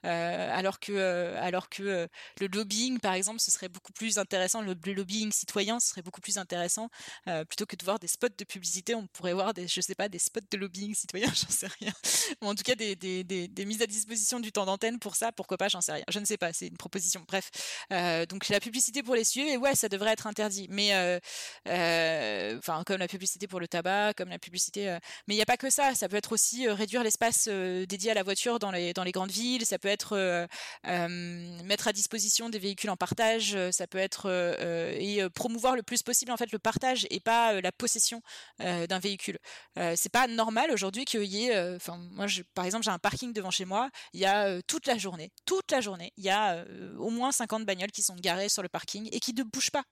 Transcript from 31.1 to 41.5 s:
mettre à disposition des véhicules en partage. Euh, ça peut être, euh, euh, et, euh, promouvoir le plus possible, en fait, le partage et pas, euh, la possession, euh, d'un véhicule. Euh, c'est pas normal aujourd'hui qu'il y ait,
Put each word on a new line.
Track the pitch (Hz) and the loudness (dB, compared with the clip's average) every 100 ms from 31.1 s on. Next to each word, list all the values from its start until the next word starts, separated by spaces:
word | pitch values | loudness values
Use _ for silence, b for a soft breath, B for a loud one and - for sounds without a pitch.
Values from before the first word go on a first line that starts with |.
| 175 175 175 175 170 | -2 -6 -8 -10 -10
mettre | 175 202 226 | -2 2 2
à | |
disposition | 202 - 226 214 220 233 | 2 0 0 2 2 0
des | 214 | -2
véhicules | 190 196 208 | -4 -2 -2
en | 180 | -2
partage. | - - 220 226 208 202 | -2 4 4 4 2 0
Euh, | 180 | 0
ça | 180 180 | 0 -2
peut | 185 | 0
être, | 190 - 202 | 0 0 0
euh, | 180 175 - | 2 2 0
euh, | 175 170 165 - | -2 -2 -2 -2
et, | 196 208 | 0 0
euh, | 185 | 0
promouvoir | - 240 226 254 254 | -2 -4 2 4 2
le | |
plus | 196 240 | 0 -2
possible, | - 240 240 | 2 0 0
en | 240 | -2
fait, | 233 | -2
le | 214 | 0
partage | 226 - 262 254 220 | 0 2 0 0 0
et | - | -2
pas, | 220 233 233 | 4 6 6
euh, | 202 | 4
la | 180 | 0
possession, | - 240 226 - 233 B B B - | -2 0 2 2 0 B B B -6
euh, | 180 175 170 | -2 -2 0
d'un | 185 | 0
véhicule. | 196 196 - 170 B B B - | 0 -2 -6 -8 B B B -2
Euh, | 175 170 | 0 2
c'est | - | 2
pas | 233 254 | 4 4
normal | 226 226 220 311 | 4 2 4 2
aujourd'hui | 226 190 202 262 | 2 0 -2 -2
qu'il | 226 | 0
y | 202 196 | 0 0
ait, | 247 | 2